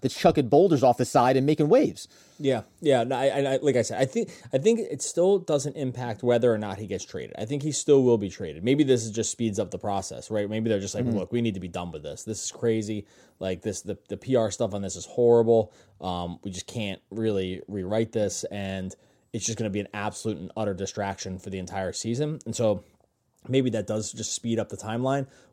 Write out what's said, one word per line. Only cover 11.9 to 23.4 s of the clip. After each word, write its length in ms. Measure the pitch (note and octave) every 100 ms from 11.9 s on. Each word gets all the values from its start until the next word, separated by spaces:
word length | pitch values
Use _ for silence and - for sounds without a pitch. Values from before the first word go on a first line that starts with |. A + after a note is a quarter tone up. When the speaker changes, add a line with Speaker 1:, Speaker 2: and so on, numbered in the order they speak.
Speaker 2:
with 100 | D#2+
this. 220 | D2 C#2
This 200 | G#2+ G#2
is 60 | -
crazy. 560 | - A#2 A2+ G#2+ G#2+ - _ _ -
Like, 240 | F#2+ F2
this, 200 | A2 F#2
the, 140 | G2 G2 -
the 80 | G2
P 180 | B2+
R 160 | B2 A2
stuff 240 | - A2+
on 80 | G2+
this 140 | G2 F2+
is 80 |
horrible. 680 | - - A#2+ A#2 A2+ A2+ G#2+ _ _ -
Um, 400 | F#2 F2+ F2 -
we 80 | G2+
just 160 | F2+ -
can't 340 | A#2+ G2+ F#2 _
really 500 | G#2+ A2 G2 F#2 F#2 -
rewrite 420 | G2+ F2+ G#2+ A2+
this, 320 | A2+ G2+ - -
and 420 | G2+ G2 F#2+ F#2 - _ _ _
it's 140 | A2 A#2+
just 100 | A2
gonna 140 | A2
be 100 | G2+
an 80 | G2+
absolute 440 | G#2 G#2 - A2 D#2+
and 120 | F2+ A2
utter 180 | G#2
distraction 640 | F2+ F#2+ - G2 F#2+ F#2+ F#2
for 120 | G#2
the 80 | F#2+
entire 340 | F2+ G2 F#2
season." 480 | - A2+ A#2+ D3+ D#3 A2+
And 100 | A#2
so 260 | A2 F#2+ - _ _ _ _ _